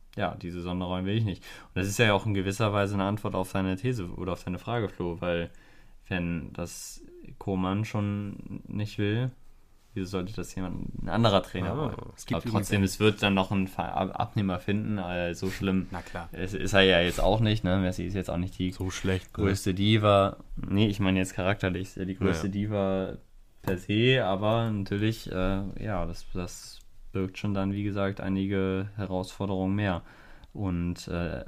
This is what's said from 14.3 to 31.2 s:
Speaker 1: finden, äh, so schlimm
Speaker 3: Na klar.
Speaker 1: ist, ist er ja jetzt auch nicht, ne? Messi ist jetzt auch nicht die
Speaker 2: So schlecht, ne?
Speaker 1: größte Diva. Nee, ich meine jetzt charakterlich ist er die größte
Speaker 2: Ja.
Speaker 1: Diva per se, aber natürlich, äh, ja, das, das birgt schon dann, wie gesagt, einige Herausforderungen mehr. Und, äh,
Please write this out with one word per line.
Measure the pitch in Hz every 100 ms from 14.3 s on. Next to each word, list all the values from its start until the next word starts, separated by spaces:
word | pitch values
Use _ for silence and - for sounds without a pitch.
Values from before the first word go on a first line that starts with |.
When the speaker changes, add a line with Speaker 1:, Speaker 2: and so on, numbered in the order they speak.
| - 98 90
Speaker 1:
finden, | - 104 110 104
äh, | 90 90 87 85
so | 95
schlimm | - 98 95 87
Speaker 3:
Na | 92
klar. | - 92 85
Speaker 1:
ist, | 73 92
ist | 95 87
er | 98
ja | 95 87
jetzt | 87 85
auch | - 110
nicht, | 110 107
ne? | 90 95
Messi | 92 90 87
ist |
jetzt | 95 90
auch | 80
nicht | 90 -
die | 92
Speaker 2:
So | 90 92
schlecht, | - 95 92 - -
ne? |
Speaker 1:
größte | 98 98 -
Diva. | 92 101 110 104 101 98 - - -
Nee, | - 98 107
ich | 101
meine | 98 95
jetzt | 92
charakterlich | - 92 101 95 90 95
ist | -
er | 92
die | 98
größte | 95 82 98
Speaker 2:
Ja. |
Speaker 1:
Diva | 101 104 104 98 95 95 - - - - -
per | - 92
se, | - 104 123 131 101
aber | 95 107 113 117
natürlich, | 107 95 101 107 110 -
äh, | 92 92 95 98 -
ja, | 107 95 85
das, | 85 -
das | 92 87 - - - - - -
birgt | 98 95 -
schon | 104
dann, | 98 95
wie | 101
gesagt, | 104 101 98 98
einige | 95 95 98 98 95 95 98 104
Herausforderungen | 95 92 92 - 98 95 95 98
mehr. | 104 85 - - - - -
Und, | - 98 87 87 85 -
äh, | 87